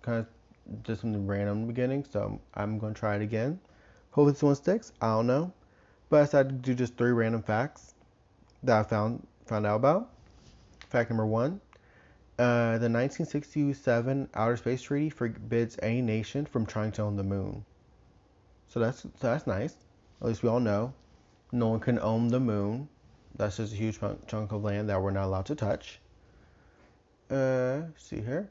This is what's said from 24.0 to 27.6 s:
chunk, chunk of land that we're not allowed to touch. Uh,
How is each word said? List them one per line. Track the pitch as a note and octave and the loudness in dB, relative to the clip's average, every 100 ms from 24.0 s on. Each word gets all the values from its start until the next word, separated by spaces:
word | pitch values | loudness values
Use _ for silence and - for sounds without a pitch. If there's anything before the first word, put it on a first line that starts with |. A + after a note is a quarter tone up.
chunk, | G#2 G2 - | -6 -6 -6
chunk | A2 G#2 | -6 -4
of | G#2+ | -4
land | G#2 G2+ G#2+ | -2 -2 0
that | G2 | 0
we're | G2 | 0
not | G2 F#2+ | 0 0
allowed | F#2+ | -2
to | F#2+ | -4
touch. | D3+ G#2+ - - - - - - - - - - _ - _ _ _ - | -2 -2 -2 -6 -20 -20 -20 -20 -20 -20 -20 -20 _ -20 _ _ _ -6
Uh, | C3+ C3 B2+ | -2 0 0